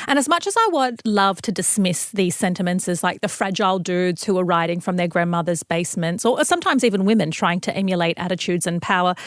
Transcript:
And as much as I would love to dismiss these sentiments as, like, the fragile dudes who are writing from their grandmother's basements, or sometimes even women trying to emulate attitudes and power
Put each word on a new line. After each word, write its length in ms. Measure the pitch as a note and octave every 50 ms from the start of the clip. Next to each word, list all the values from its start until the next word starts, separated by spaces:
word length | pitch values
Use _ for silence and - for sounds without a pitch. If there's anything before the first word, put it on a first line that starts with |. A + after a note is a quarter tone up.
| -
And 100 | - C#4
as 120 | C#4+ B3+ C#4+
much 180 | E4 F4 -
as 80 | G4+ G4
I 140 | A#4 A4+ A4
would 300 | E4+ D4 C4 B3+ A#3+ - -
love 360 | A3+ G#3 G3+ G3 G3 F#3 -
to 100 | - -
dismiss 600 | F#3+ - F3+ - - G#3+ F#3+ F3+ F3 - - -
these 220 | - G3 F#3+ F3+ -
sentiments 540 | - - F#3 F3+ - F#3 F3 F3+ F#3 -
as, 160 | - F3 E3+ -
like, 160 | F3+ - -
the 80 | -
fragile 520 | G3+ - - A3 G3 F#3+ E3+ G#3+ F#3 F#3+ F#3+
dudes 440 | E3 - F3+ F3+ F3+ F3+ F3 - -
who 140 | - F#3+
are 80 | F#3 F#3
writing 340 | F3 F3+ E3+ E3 E3 F3 F3
from 160 | - - F3+
their 140 | F3+ F3 F3
grandmother's 540 | - F3+ E3+ F3 F3 E3+ E3 E3+ F3 D#3+ -
basements, 600 | - E3+ E3+ F3 - - F3 E3+ E3 F3 G3+ -
or 220 | A3+ B3+ D4+ D4+
sometimes 400 | - F4+ F4 E4+ F#4+ D#4 B3+ -
even 180 | A#3 G3 G3 F#3+
women 260 | G3 A3+ A3 F3+ D#3+
trying 300 | D#3+ - G#3 F3 F3 F#3
to 140 | - - -
emulate 420 | - G3 F#3+ F#3 F3 E3+ E3 F3
attitudes 480 | - F3 F3+ F#3 E3+ - - F3 F3 -
and 160 | F3+ F3 E3+
power 340 | - - G3 F3+ F3+ F3+ F3+ - -